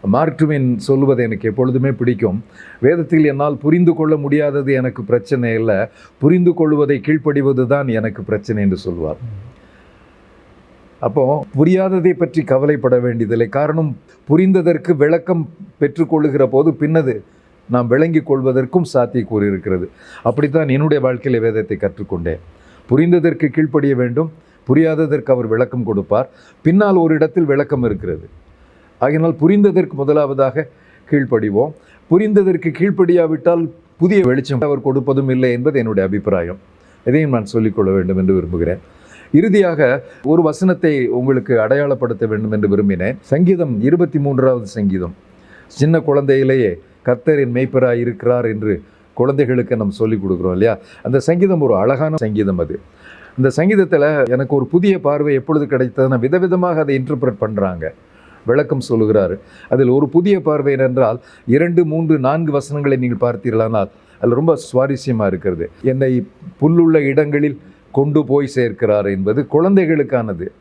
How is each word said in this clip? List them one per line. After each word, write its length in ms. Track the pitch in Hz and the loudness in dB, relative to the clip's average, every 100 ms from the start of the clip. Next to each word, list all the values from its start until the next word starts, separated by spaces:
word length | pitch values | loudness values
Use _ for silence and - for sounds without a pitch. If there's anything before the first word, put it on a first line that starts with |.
மார்க் 400 | 101 113 160 131 | 0 0 0 0
ட்வின் 340 | 156 147 131 117 | 0 0 -2 -2
சொல்லுவது 480 | - 135 139 123 | 0 2 2 0
எனக்கு 260 | 117 104 110 | -2 -2 -4
எப்பொழுதுமே 420 | 104 127 127 135 | -2 -2 0 -2
பிடிக்கும். 520 | 127 123 107 107 98 - - - - | -2 -2 0 -2 -2 -8 -20 -20 -2
"வேதத்தில் 440 | 127 170 156 160 151 | 0 0 0 2 2
என்னால் 320 | 135 147 143 | 0 -2 -2
புரிந்து 360 | 143 170 175 | 0 4 4
கொள்ள 240 | 160 156 156 | 2 0 0
முடியாதது 560 | 139 147 147 139 135 | 0 0 0 -2 -2
எனக்கு 300 | 135 127 123 | -2 -2 -6
பிரச்சனை 500 | 101 120 - 135 120 | -2 -2 0 -2 -2
இல்லை, 340 | 113 113 98 113 _ - _ | -2 0 0 -2 _ -20 _
புரிந்து 340 | 143 180 175 | 2 4 2
கொள்வதை 480 | 165 156 151 139 143 101 | 2 0 2 0 -2 0
கீழ்ப்படிவது 600 | 156 151 143 135 127 123 | -2 0 0 0 0 0
தான் 200 | 139 135 | 0 0
எனக்கு 360 | 110 107 101 | -2 -4 -8
பிரச்சனை" 400 | 92 104 104 107 | -6 -6 -4 -2
என்று 140 | 98 92 | 0 -2
சொல்வார். 400 | 92 87 78 78 117 101 117 - - - - _ _ _ _ _ _ - _ _ - _ | -6 -6 -6 -8 -12 -14 -18 -20 -20 -20 -20 _ _ _ _ _ _ -20 _ _ -20 _
அப்போ 460 | 120 127 131 147 135 | -4 0 0 0 -4
புரியாததை 600 | 135 160 185 190 185 170 | 0 2 2 2 2 0
பற்றி 300 | 175 180 160 | 0 -2 -4
கவலைப்பட 560 | 135 135 143 147 123 123 | 0 0 2 0 2 2
வேண்டியதில்லை. 500 | 123 117 110 117 117 | 0 -2 -2 0 -2
காரணம், 480 | 135 147 156 156 123 _ _ - | -2 -2 -2 -4 -6 _ _ 0
புரிந்ததற்கு 680 | 156 190 185 175 160 - 156 | 2 4 2 2 0 0 0
விளக்கம் 540 | 147 165 170 175 156 - - _ | 2 2 0 -4 -4 -10 -20 _
பெற்றுக்கொள்ளுகிற 680 | 143 - 156 160 151 135 127 | -4 -2 -2 0 0 2 2
போது 260 | 131 156 | 2 2
பின்னது 500 | - 151 160 135 107 - _ _ _ - | 0 0 0 0 -6 -10 _ _ _ -4
நாம் 180 | 123 120 | -2 2
விளங்கி 320 | 131 165 156 | 2 2 0
கொள்வதற்கும் 680 | 139 135 131 127 131 180 170 | 0 -2 0 0 0 -2 0
சாத்தியக்கூறு 540 | 135 120 123 101 107 101 | -2 0 -2 -4 -2 -2
இருக்கிறது. 420 | 95 98 92 90 - - - | -2 -4 -4 -6 -14 -20 -6
அப்படித்தான் 440 | 117 120 147 151 139 | -4 -2 0 0 0
என்னுடைய 400 | 135 151 147 127 | 0 2 2 0
வாழ்க்கையில 320 | 123 135 117 | -2 -2 0
வேதத்தை 380 | 113 110 104 101 | 0 -2 -4 -4
கற்றுக்கொண்டேன். 600 | 98 - 98 92 85 80 - - - - - | -6 -6 -8 -6 -6 -8 -10 -20 -20 -20 -2
புரிந்ததற்கு 560 | 131 170 175 160 139 151 | 2 4 4 2 0 -2
கீழ்ப்படிய 500 | 139 156 147 139 127 | 0 0 0 0 0
வேண்டும், 360 | 123 120 160 156 _ _ - | 0 -2 -4 -8 _ _ 0
புரியாததற்கு 640 | 135 160 156 156 143 117 | 2 2 0 -2 -2 0
அவர் 160 | 127 113 | -2 0
விளக்கம் 360 | 110 123 123 | 0 -2 -2
கொடுப்பார். 460 | 110 101 92 104 135 - - _ | -2 -4 0 -2 -2 -10 -20 _
பின்னால் 340 | 160 185 208 185 | 2 2 4 4
ஒரு 180 | 165 | 2
இடத்தில் 320 | 156 160 180 156 | 2 0 0 0
விளக்கம் 380 | 135 123 135 | 0 0 -2
இருக்கிறது. 460 | 120 101 90 78 82 - _ _ _ _ _ _ | -2 -2 -6 -8 -12 -20 _ _ _ _ _ _
ஆகையினால் 360 | 131 151 165 165 | 0 2 0 2
புரிந்ததற்கு 500 | 156 208 202 175 180 | 2 4 4 2 -2
முதலாவதாக 760 | 139 139 151 143 135 135 131 151 _ _ _ - | -4 0 0 0 0 0 -2 -8 _ _ _ -4
கீழ்ப்படிவோம். 640 | 147 135 113 107 101 143 151 _ - _ | -2 0 0 0 0 -2 -4 _ -20 _
புரிந்ததற்கு 600 | 175 214 208 190 175 165 | 2 4 2 2 0 -4
கீழ்ப்படியாவிட்டால் 1000 | 135 196 175 175 175 165 156 170 170 165 - _ _ | -2 -2 2 2 2 2 0 0 0 -2 -8 _ _
புதிய 240 | 175 202 | 2 2
வெளிச்சம் 360 | 147 131 135 131 | 2 0 -2 -2
அவர் 220 | 151 139 | -2 -2
கொடுப்பதும் 480 | 127 135 127 139 135 | 0 -2 0 0 0
இல்லை 220 | 131 127 | 0 0
என்பது 280 | 120 135 139 | 0 0 0
என்னுடைய 300 | 113 98 95 | 0 0 0
அபிப்பிராயம். 480 | 101 104 95 85 98 _ _ _ _ - | -2 -2 -2 -2 -10 _ _ _ _ 0
இதையும் 260 | 143 151 | 0 2
நான் 140 | 123 101 | -2 -2
சொல்லிக்கொள்ள 460 | 117 110 101 95 | -2 0 0 0
வேண்டும் 260 | 98 90 92 | 0 0 0
என்று 160 | 95 | 2
விரும்புகிறேன். 460 | 95 85 85 82 95 - - - - - | 0 -2 -4 -2 -4 -10 -20 -20 -20 0
இறுதியாக 720 | 147 208 202 185 151 135 131 - - | 0 4 2 2 2 2 0 -6 -10
ஒரு 180 | 127 165 | 0 2
வசனத்தை 640 | 156 147 185 180 165 143 120 | 2 0 0 2 0 0 0
உங்களுக்கு 500 | 120 127 127 104 120 | -2 0 -2 0 0
அடையாளப்படுத்த 720 | 110 139 143 127 120 104 113 | 2 0 0 -2 -2 -2 -2
வேண்டும் 240 | 107 107 | -2 -2
என்று 160 | 107 104 | -2 0
விரும்பினேன். 500 | 101 101 92 95 - | 2 0 0 -4 -6
சங்கீதம், 600 | - 143 180 185 156 110 | -4 0 2 2 -2 -2
இருபத்தி 380 | 123 170 175 156 | 0 0 0 -2
மூன்றாவது 460 | 143 131 131 123 101 | -2 0 0 0 -6
சங்கீதம். 500 | 113 101 95 87 - _ - - - - | -4 -2 -2 -6 -10 _ -20 -20 -20 -20
சின்ன 320 | - 147 165 | -2 2 2
குழந்தையிலேயே 760 | 147 143 139 135 135 135 110 85 - _ | 2 0 2 2 2 2 0 -2 -14 _
கர்த்தர் 380 | - 120 160 147 | -4 -2 0 0
என் 140 | 131 | 0
மேய்ப்பராய் 460 | 120 131 131 123 120 | -2 0 0 2 0
இருக்கிறார் 460 | 120 104 117 123 117 | -2 -2 0 0 0
என்று 360 | 104 107 87 - _ _ | -2 -2 -4 -6 _ _
குழந்தைகளுக்கு 600 | - 123 139 127 127 104 117 | -2 0 2 0 0 0 -2
நாம் 160 | 104 | -2
சொல்லிக் 340 | 101 110 110 95 | -2 -2 -2 -2
கொடுக்குறோம் 260 | 90 90 | -2 -2
இல்லையா? 260 | 90 113 104 - - | 2 0 0 -8 -10
அந்த 160 | - 131 | -2 -2
சங்கீதம் 420 | 143 175 190 175 | 0 0 2 2
ஒரு 160 | 135 98 | 2 2
அழகான 380 | 110 135 156 156 | 2 0 -2 -2
சங்கீதம். 420 | 110 107 98 90 | -2 -2 0 -2
அது, 220 | 82 - - _ - - - - | -4 -6 -12 _ -20 -20 -16 0
அந்த 120 | 131 127 | 0 2
சங்கீதத்துல 720 | 175 208 180 165 147 151 123 | 2 2 2 2 2 2 0
எனக்கு 260 | 127 135 143 | 0 0 -2
ஒரு 100 | 127 | 0
புதிய 340 | 175 196 185 | 0 2 0
பார்வை 340 | 135 147 147 | 0 0 0
எப்பொழுது 320 | 135 123 156 139 | 0 0 -2 0
கிடைத்ததுன்னா, 540 | 131 127 120 131 127 | 0 -2 0 0 0
விதவிதமாக 600 | 127 180 180 180 180 160 | 0 0 0 0 0 -2
அதை 200 | 147 135 | 0 -2
இன்டர்பிரட் 360 | 127 139 127 101 | -2 -2 -2 -2
பண்றாங்க, 540 | 110 104 95 90 78 - _ _ - - - | -4 -2 -2 -4 -10 -10 _ _ -20 -12 0
விளக்கம் 340 | 131 143 139 120 | 0 0 -4 -2
சொல்லுகிறாரு. 500 | 117 107 107 92 98 - - - | 0 2 2 2 -4 -12 -20 -4
அதில் 180 | 127 127 | 0 2
ஒரு 220 | 131 143 | 2 2
புதிய 320 | 165 180 196 | 0 2 0
பார்வை 340 | 147 151 139 135 | 0 -2 0 0
என்னென்றால், 440 | 131 127 117 120 - - - | 0 2 0 -2 -10 -16 0
இரண்டு, 380 | 131 175 175 165 | 2 2 2 0
மூன்று, 340 | 156 165 156 | 0 0 2
நான்கு 320 | 131 156 160 | 2 0 -2
வசனங்களை 460 | 143 139 147 143 131 | -2 -4 -4 -2 0
நீங்கள் 340 | 123 113 120 | 0 0 -2
பார்த்தீர்களானால் 580 | 117 127 110 113 110 95 _ _ _ | -2 -2 0 0 0 -2 _ _ _
அதில் 140 | 120 117 | 0 2
ரொம்ப 220 | 160 147 - | 2 0 0
சுவாரஸ்யமா 520 | 127 131 135 - 117 101 | -2 0 -2 -4 0 0
இருக்கிறது. 440 | 92 98 85 82 - | -2 -4 -4 -8 -4
"என்னை 460 | 131 131 135 123 190 _ - - | -4 0 0 -2 -4 _ -20 -2
புல்லுள்ள 340 | 147 170 165 156 | 2 4 4 2
இடங்களில் 640 | 139 135 151 147 147 135 - _ _ | 2 0 0 0 -2 -4 -18 _ _
கொண்டு 340 | - 143 147 139 | -2 0 0 2
போய் 220 | 139 139 | 0 0
சேர்க்கிறார்" 580 | 131 120 98 110 104 101 | -2 -4 -2 0 0 0
என்பது 420 | 98 98 113 131 | -2 -2 -2 0
குழந்தைகளுக்கானது. 960 | 151 180 196 165 156 120 127 110 87 92 _ | 0 2 2 2 0 0 -2 -4 -8 -10 _